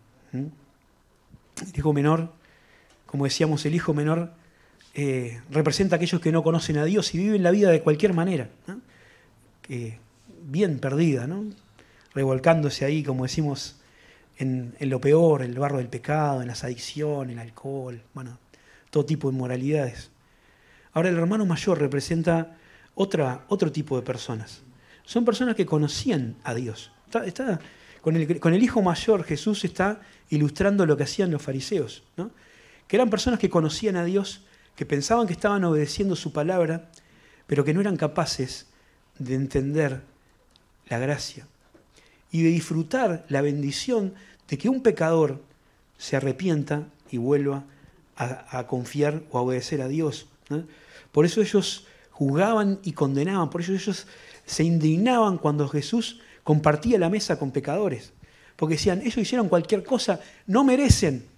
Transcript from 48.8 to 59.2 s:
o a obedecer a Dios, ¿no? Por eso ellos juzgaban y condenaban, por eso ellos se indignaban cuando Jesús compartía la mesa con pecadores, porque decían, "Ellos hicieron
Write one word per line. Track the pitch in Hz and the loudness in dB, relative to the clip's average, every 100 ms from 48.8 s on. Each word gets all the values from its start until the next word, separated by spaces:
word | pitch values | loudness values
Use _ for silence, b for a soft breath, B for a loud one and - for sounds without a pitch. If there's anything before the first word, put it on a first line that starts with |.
| 117 143 147 151 156 | -6 -2 0 -2 -4
o | 127 | -2
a | |
obedecer | 123 127 120 151 | 0 -2 -4 -4
a | 131 | -4
Dios, | 151 156 - - _ - | -2 -2 -4 -12 _ -8
¿no? | 147 165 B B B B | -8 -8 B B B B
Por | - 170 | 4 4
eso | 196 | 4
ellos | 202 208 - - b b b | 2 2 0 -4 b b b
juzgaban | - 139 143 202 226 202 196 | -4 0 2 2 4 2 0
y | 180 | -4
condenaban, | 151 143 139 160 196 160 | -2 0 0 0 0 -2
por | 170 | -2
eso | 170 | -2
ellos | 190 202 185 - B B B - | -2 -2 -6 -8 B B B -8
se | - | 0
indignaban | 165 170 156 160 220 247 214 180 | 2 4 4 4 4 4 2 2
cuando | 156 147 143 | 0 0 0
Jesús | 147 143 233 220 - B B | -2 -2 -2 -2 -8 B B
compartía | - 151 151 147 233 226 | 2 4 4 2 2 2
la | 170 | 2
mesa | 208 - 160 | 0 -2 -2
con | 143 | -4
pecadores, | 139 131 165 202 127 - - b b b - | -4 -4 -2 -2 -4 -10 -20 b b b -4
porque | 156 160 | -2 0
decían, | 202 180 | 0 0
"Ellos | 240 | 0
hicieron | 233 | -2